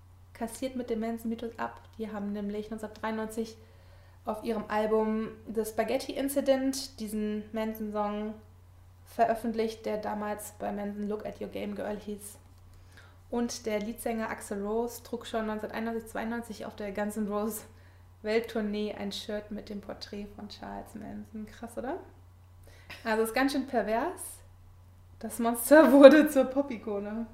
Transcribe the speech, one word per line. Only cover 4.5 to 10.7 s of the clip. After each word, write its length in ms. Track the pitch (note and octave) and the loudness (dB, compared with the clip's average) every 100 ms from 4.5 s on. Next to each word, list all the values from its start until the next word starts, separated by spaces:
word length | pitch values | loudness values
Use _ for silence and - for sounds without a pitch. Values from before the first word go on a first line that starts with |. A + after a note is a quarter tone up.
| G#3+ - | -4 -2
Album 600 | G#3+ G#3+ A3 A3 A3 A3 - - | 0 2 4 2 0 -2 -8 -6
The 120 | A3 G#3+ | -4 -2
Spaghetti 480 | - A3 C4 C#4 | -2 0 0 -2
Incident 880 | C4+ C#4 C#4 C4+ C4+ C4+ C4 - - | -2 0 2 4 4 2 -2 -8 -8
diesen 440 | G#3+ G#3+ G#3+ G#3+ G#3 | -6 -2 -2 -4 -4
Manson-Song 840 | A3 A3 A3 G#3+ G#3 G#3 G#3 G#3+ G#3+ - - - - - - - | -4 -4 -4 -4 -2 -2 -2 -6 -8 -16 -20 -20 -20 -20 -20 -8
veröffentlicht, 800 | - A3+ A3+ A#3 A3 A3 - G#3+ | 2 4 4 -2 0 -2 -2 -4
der 120 | G#3 | -4
damals 560 | G#3 G#3 G#3 G#3 - - | -4 -4 -4 -6 -8 -8
bei 120 | G#3 | -6